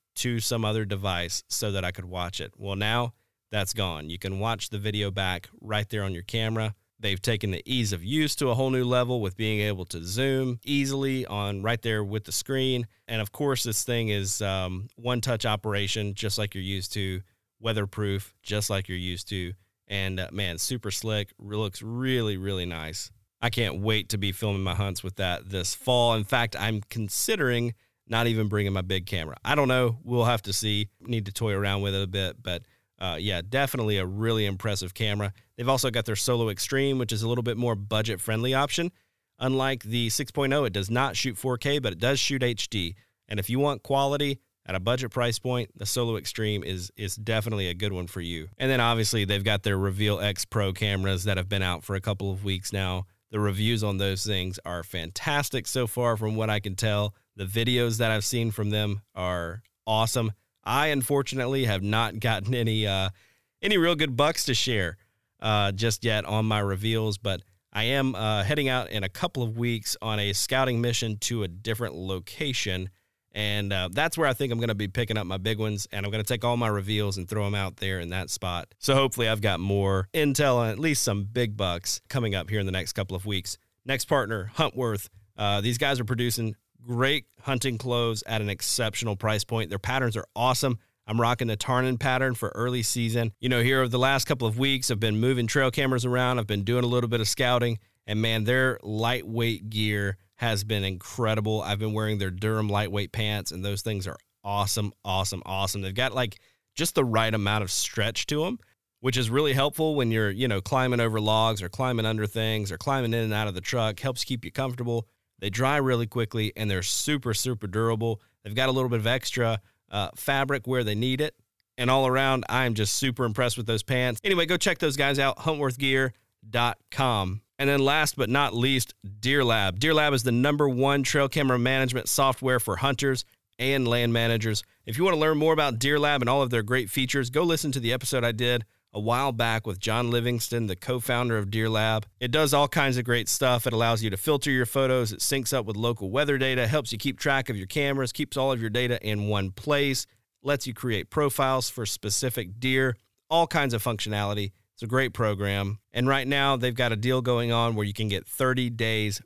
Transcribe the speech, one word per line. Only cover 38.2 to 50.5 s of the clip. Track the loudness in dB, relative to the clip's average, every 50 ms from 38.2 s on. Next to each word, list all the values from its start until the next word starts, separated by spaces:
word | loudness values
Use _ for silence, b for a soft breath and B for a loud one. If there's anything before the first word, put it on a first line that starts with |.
| -2 -2 -2 0 0 0 2
option. | 2 0 0 0 -2 -2 -2 -4 _ _ _ _ _ _ _ _ _
Unlike | -2 0 2 2 2 0 -2 -4 -6
the | -4 -2 0 0 0
six | 0 -2 -4 -4
point | -2 -2 0 2 2
oh, | 2 0
it | 0 0
does | -2 -2 0
not | 0 0 0 0 0
shoot | -2 -2 -2 -4
four | -2 -2 -2 -2
K, | 0 0 0 0 0
but | 0 -2 -2
it | 0
does | 2 2 2 2
shoot | 0 0 0 0 0
H | 0 0 -2 -6 -4
D. | -2 -2 -2 -2 -4 -10 _ _ _ _ _
And | _ -4 -4
if | -2 0
you | 0 2
want | 2 2 0 -2
quality | _ 0 2 2 4 2 2 2 0 0 -2 -4 _ _ _ _ _
at | -4 -4
a | 0
budget | 2 2 0 0 -2 -4
price | -2 0 0 0 -2 -2
point, | -2 -2 -2 -2 -2 -6 _
the | -8 -6
Solo | -4 -2 0 0 0 -2
Extreme | -2 -4 -6 -4 -2 -2 0 0 -2 -2
is, | -4 -6 -6 -8 -10 _
is | -8 -6 -6 -6
definitely | -6 -4 -2 0 0 0 -2 -2 -2 -2 -2
a | -2
good | -2 -2 -2 -2
one | -2 -6
for | -6 -6 -6
you. | -6 -4 -6 -6 -8 -12 -6
And | _ 0 2
then | 4 4
obviously | 4 4 4 2 2 2 2 2 2
they've | 2 0 0 2
got | 2 0 2 2
their | 0 0
Reveal | 2 2 0 0 2 2 2 2 2
X | 0 -2 -2 -4 -6
Pro | -2